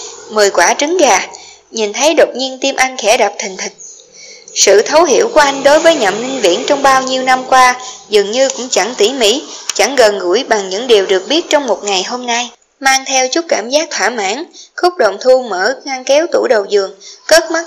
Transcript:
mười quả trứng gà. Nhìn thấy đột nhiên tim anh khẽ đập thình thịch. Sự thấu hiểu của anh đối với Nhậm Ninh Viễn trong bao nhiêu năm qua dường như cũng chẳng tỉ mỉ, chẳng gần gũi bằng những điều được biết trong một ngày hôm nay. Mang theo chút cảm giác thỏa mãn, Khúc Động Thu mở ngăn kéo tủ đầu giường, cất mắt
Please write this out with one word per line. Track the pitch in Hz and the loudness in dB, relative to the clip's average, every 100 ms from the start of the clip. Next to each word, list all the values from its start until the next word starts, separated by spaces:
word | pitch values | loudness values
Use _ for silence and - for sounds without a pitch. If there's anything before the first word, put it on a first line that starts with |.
| - - - | -16 -18 -8
mười | 214 202 | 0 2
quả | 190 180 | 2 2
trứng | 240 294 359 | 2 -2 2
gà. | 269 190 - - - - _ | 2 2 -2 -14 -20 -20 _
Nhìn | 226 214 | -6 -6
thấy | 214 294 | 0 0
đột | 320 - 240 | 2 2 0
nhiên | 262 262 | -8 -4
tim | 269 269 | -4 -2
anh | 262 254 | -4 -2
khẽ | 202 247 | 0 2
đập | 202 - | 0 -4
thình | 214 185 | -12 -10
thịch. | 208 - - - - - - - - - | -12 -12 -20 -20 -20 -20 -20 -20 -14 -2
Sự | - 196 | 4 4
thấu | - 294 | 4 2
hiểu | 339 233 226 | 4 2 2
của | 302 | 2
anh | 285 277 | 2 2
đối | 277 311 | 4 4
với | 330 311 | 4 2
Nhậm | 202 202 | 0 -2
Ninh | 254 269 | -6 -2
Viễn | 196 190 269 | 0 0 -2
trong | 285 | 0
bao | 269 262 | 2 2
nhiêu | 254 254 | 0 -4
năm | 254 254 254 | 0 0 2
qua | 262 254 247 - - - | 4 4 2 -8 -18 -2
dường | 208 196 | 0 0
như | 240 269 | 0 -2
cũng | 269 247 | -2 -4
chẳng | 214 196 247 | -2 -2 0
tỉ | 214 | -2
mỉ, | 277 208 262 - - - | 2 0 0 -4 -18 -10
chẳng | - 202 277 | -2 0 4
gần | 214 202 | 2 2
gũi | 180 202 | 0 -2
bằng | - 214 190 | 0 -4 -2
những | 190 254 | -6 2
điều | 214 190 | 2 4
được | 190 190 | 0 0
biết | 302 330 | -4 0
trong | 294 262 | -2 0
một | 180 | -4
ngày | 202 190 | -2 -4
hôm | - 247 247 | -4 -8 -6
nay. | 233 240 - _ _ | -6 -6 -12 _ _
Mang | 269 262 269 | -2 -2 -2
theo | 269 254 | -2 -2
chút | 330 330 | -2 -2
cảm | 214 226 | -4 -2
giác | 285 320 | -2 -2
thỏa | - 196 | -4 -4
mãn, | 240 190 240 349 - - - | -4 -6 -6 -10 -18 -18 -2
Khúc | 359 349 | -2 0
Động | 214 196 | -2 0
Thu | 254 262 | 2 2
mở | 254 180 202 262 294 | 2 -2 -2 -4 -8
ngăn | 262 | -10
kéo | 254 285 339 | 0 0 2
tủ | - 240 | 0 2
đầu | 226 196 | 0 2
giường, | 202 190 - - - - | 0 -2 -8 -20 -16 2
cất | 320 330 | 2 2
mắt | 330 | -6